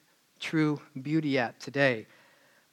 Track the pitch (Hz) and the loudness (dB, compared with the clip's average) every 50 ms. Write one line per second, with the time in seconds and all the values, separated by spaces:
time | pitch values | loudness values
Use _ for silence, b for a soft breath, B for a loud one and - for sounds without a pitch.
0 | _ _ _ _ _ _ _ - - - - 160 156 151 147 143 - - - 135 | _ _ _ _ _ _ _ -14 -12 -4 0 2 2 2 0 -2 -6 -12 -14 -12
1 | 127 143 156 160 156 147 135 131 120 113 - - - 143 123 139 143 135 120 110 | -6 -2 -2 0 0 2 2 2 0 0 -4 -10 -14 -8 0 2 4 4 2 0
2 | 101 b b b b b b b b b b b b b | -6 b b b b b b b b b b b b b